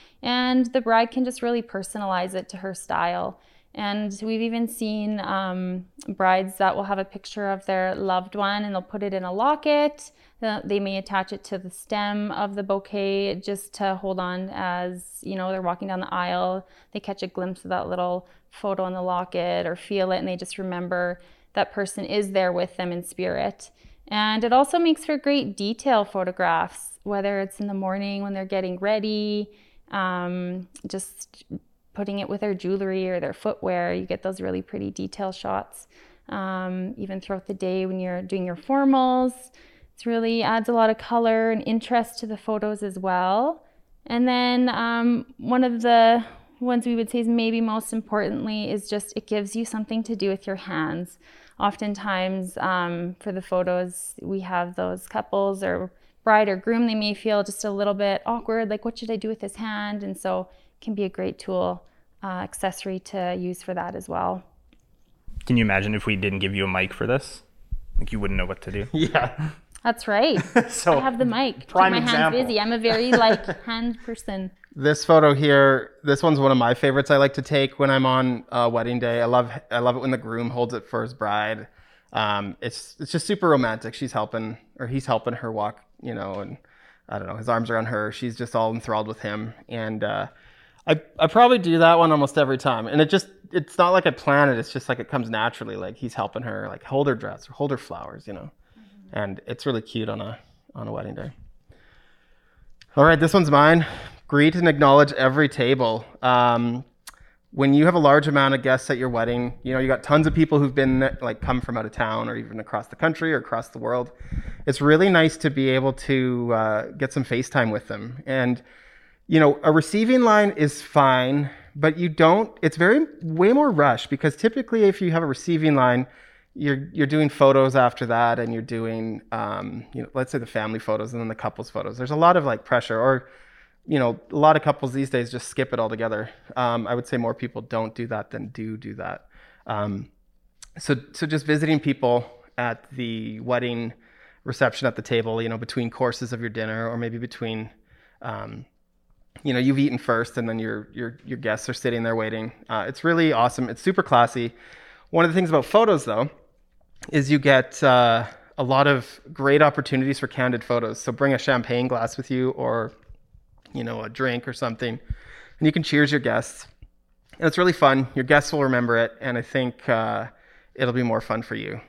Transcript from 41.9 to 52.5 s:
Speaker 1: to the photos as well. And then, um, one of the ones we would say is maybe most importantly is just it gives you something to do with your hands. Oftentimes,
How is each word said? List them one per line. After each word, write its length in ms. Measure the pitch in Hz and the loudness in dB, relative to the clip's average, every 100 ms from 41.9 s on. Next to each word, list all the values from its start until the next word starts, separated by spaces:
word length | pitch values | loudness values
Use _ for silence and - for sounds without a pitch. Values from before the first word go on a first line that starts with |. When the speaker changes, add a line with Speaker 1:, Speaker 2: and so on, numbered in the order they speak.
| 240 226 - | -2 -2 -6
Speaker 1:
to 80 | 220 | -10
the 100 | 208 | -8
photos 440 | - 214 214 208 | -6 -4 -4 -4
as 160 | 208 185 | -8 -6
well. 640 | 185 180 185 202 277 330 _ _ _ _ - | -2 0 2 2 0 -2 _ _ _ _ -6
And 220 | 240 247 | 0 2
then, 420 | 247 247 247 247 | 2 2 2 2
um, 580 | 220 233 233 240 240 - - | 0 -2 0 2 0 -2 -8
one 260 | - 247 | 0 2
of 180 | 254 233 | 2 2
the 440 | 240 233 226 233 226 - _ - | 4 6 8 6 0 -12 _ -8
ones 260 | 247 240 240 | -2 0 0
we 100 | 233 | -2
would 140 | 220 | -2
say 100 | 240 | -2
is 80 | 226 | 0
maybe 340 | 233 226 226 | 2 2 0
most 320 | 226 220 214 | -2 -2 -4
importantly 800 | 226 - 214 196 - 214 214 208 | -6 -4 -2 -2 -4 -6 -6 -4
is 180 | 202 - | -6 -4
just 240 | 208 - 220 | -8 -6 -10
it 120 | - | -6
gives 280 | 214 202 226 | -4 -4 -6
you 100 | 233 | -6
something 360 | 220 214 226 | -6 -6 -6
to 120 | 226 220 | -4 -4
do 140 | 196 | -2
with 180 | 190 - | -4 -6
your 80 | 190 | -10
hands. 640 | - 160 156 165 180 - _ - _ - | -8 -6 -4 -6 -10 -14 _ -20 _ -4
Oftentimes, 1000 | 202 208 208 196 208 190 185 190 185 | -4 -2 -6 -6 -4 -4 -2 -4 -8